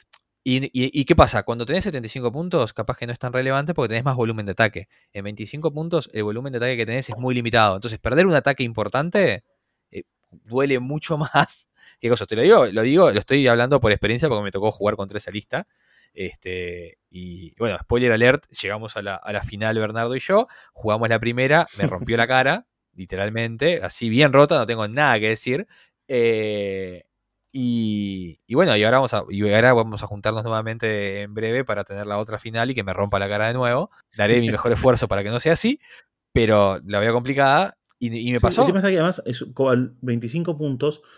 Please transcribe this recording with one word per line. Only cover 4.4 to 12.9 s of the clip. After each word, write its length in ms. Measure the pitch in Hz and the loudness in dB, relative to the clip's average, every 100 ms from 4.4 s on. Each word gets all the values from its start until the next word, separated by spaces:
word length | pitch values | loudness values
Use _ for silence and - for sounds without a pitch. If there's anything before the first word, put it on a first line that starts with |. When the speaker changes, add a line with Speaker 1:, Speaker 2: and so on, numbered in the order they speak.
| 101 | -4
Speaker 1:
de 60 | |
ataque. 340 | 92 110 - 98 _ _ | 0 0 -2 -12 _ _
En 100 | 104 | -12
veinticinco 480 | 98 107 110 143 160 | -10 -10 -12 -6 -6
puntos, 380 | 147 165 170 - | -4 -4 -4 -4
el 100 | 110 | -4
volumen 280 | 104 107 139 | -4 -4 -6
de 40 | 123 | -4
ataque 200 | 120 123 | -2 -2
que 80 | 110 | -4
tenés 220 | 120 131 | -4 -6
es 80 | 117 | -6
muy 180 | 127 123 | -2 -2
limitado. 400 | 117 117 107 95 | 0 4 4 2
Entonces, 240 | 117 110 | -6 -8
perder 260 | 113 131 190 | 0 2 4
un 80 | |
ataque 300 | 151 143 139 | 4 2 0
importante, 800 | 123 113 104 131 160 208 175 101 - _ _ _ _ | -2 -4 -4 -2 0 2 2 0 -8 _ _ _ _
eh, 120 | - - _ _ | -16 -16 _ _
duele 480 | - - 120 139 127 | -20 -6 -2 0 0
mucho 380 | 127 151 - 156 | -2 -6 -4 -4
<laughs> 160 | 151 156 | 0 0
más. 340 | 151 - - _ _ _ | 0 -2 -20 _ _ _
¿Qué 100 | 117 | -2
cosa? 160 | 117 98 | 0 0
Te 100 | 110 | 0
lo 60 | |
digo, 240 | 147 220 123 | 6 6 6
lo 140 | 101 | 2
digo, 280 | 117 | 2